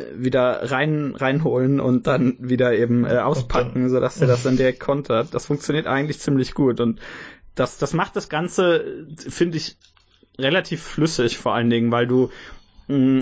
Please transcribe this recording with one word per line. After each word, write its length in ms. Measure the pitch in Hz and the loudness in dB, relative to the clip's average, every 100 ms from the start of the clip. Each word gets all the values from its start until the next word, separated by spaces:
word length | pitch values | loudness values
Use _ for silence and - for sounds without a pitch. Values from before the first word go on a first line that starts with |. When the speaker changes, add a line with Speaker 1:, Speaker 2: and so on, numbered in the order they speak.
| 60 98 | 0 -4
Speaker 1:
wieder 560 | 127 131 123 110 117 | 0 2 2 0 -2
rein, 420 | 131 151 151 143 - | 0 0 0 -2 -2
reinholen 640 | 131 143 151 123 131 139 | 0 0 0 2 2 2
und 280 | 127 123 - | 2 2 2
dann 280 | 127 127 - | 2 2 0
wieder 340 | 123 123 123 | -2 0 2
eben, 320 | 110 117 120 117 | 2 2 2 2
äh, 120 | 120 | 2
auspacken, 500 | 117 147 123 - 120 | 2 -2 -2 -2 -2
Speaker 2:
Und 120 | 127 | -2
dann 60 | 127 | 0
Speaker 1:
sodass 260 | 127 127 - | 2 0 0
der 100 | 139 | 2
das 160 | 123 | 2
dann 140 | 131 127 | 2 2
direkt 220 | 131 127 | 2 0
kontert. 540 | - 143 139 113 - | -2 -2 0 -2 -2
Das 120 | 117 - | -6 -4
funktioniert 400 | 143 - 151 123 | -4 -2 -2 -2
eigentlich 320 | 135 151 143 | -2 -2 -4
ziemlich 340 | - 135 127 | -2 0 0
gut. 260 | - 135 117 | 0 0 2
Und 200 | 117 113 - - - - - | 0 -2 -10 -16 -18 -20 -8
das, 240 | - 127 - | -4 -4 -4
das 160 | 143 | -2
macht 220 | 165 196 202 | -2 -2 -6
das 140 | - | -6
Ganze, 760 | 151 175 - 180 160 - - - - 127 | -4 -2 2 2 2 0 -10 -14 -16 -10
finde 300 | - 170 160 | -2 0 -2
ich, 180 | - - _ _ _ _ _ - | -8 -12 _ _ _ _ _ -4
relativ 420 | 135 180 - 160 | 0 0 0 -6
flüssig, 540 | - - 160 - 117 - | -6 -2 0 2 0 0
vor 160 | 120 | -2
allen 160 | 113 117 | 0 2
Dingen, 220 | 117 117 | 2 2
weil 160 | 120 123 | 2 2
du, 220 | 127 123 - - - - - - | 2 2 -2 -20 -20 -20 -16 -2
mm, 320 | 139 131 131 | 2 4 4